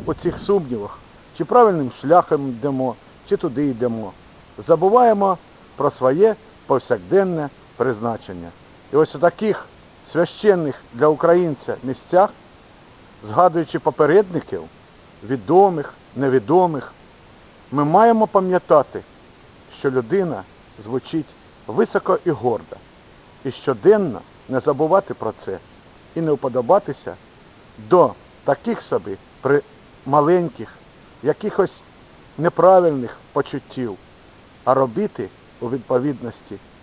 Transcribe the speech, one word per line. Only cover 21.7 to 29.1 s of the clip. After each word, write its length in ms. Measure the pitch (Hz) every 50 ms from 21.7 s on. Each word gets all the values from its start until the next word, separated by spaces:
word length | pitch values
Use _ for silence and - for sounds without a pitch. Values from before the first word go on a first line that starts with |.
| 110 165 226 - - 196 - 196 180 - -
і 60 | 175
гордо, 460 | 147 101 113 123 110 - - - - - - - _ - - - - - - - - - -
і 60 | 135
щоденно 680 | - - - 147 127 101 104 185 220 208 190 147 104 82 - - - - - -
не 120 | 131 131
забувати 540 | - 151 139 131 156 156 185 196 196 - 120
про 180 | - 110 110
це, 260 | - - - 104 95 87 - - - - - - - - - - -
і 60 | 170
не 100 | 165 156
уподобатися 840 | 147 - - 131 117 127 117 127 185 202 - 151 139 - - 92 90 - - - - - - - - - - - - 113
до 360 | 107 110 180 180 151 113 98 - - - - - -
таких 380 | 147 139 - - 240 214 -
собі 340 | - - 139 110 90 98